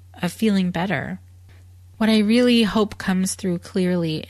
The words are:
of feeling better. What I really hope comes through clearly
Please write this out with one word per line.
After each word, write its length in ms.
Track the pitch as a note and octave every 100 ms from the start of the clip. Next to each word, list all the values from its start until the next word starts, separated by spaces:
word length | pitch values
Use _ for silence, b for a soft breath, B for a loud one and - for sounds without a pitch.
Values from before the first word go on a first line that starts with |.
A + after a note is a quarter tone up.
| - -
of 100 | F3
feeling 380 | - A3+ G3 F#3
better. 500 | F3 G3 D3+ C3+ F#3 - - - b b - - -
What 120 | A3
I 100 | A3
really 440 | G#3 A#3 B3 A#3
hope 340 | G#3+ F3 D3 -
comes 380 | - F#3 F#3 -
through 240 | F#3+ F3
clearly 640 | - G3 F3+ F3+ E3 D#3 -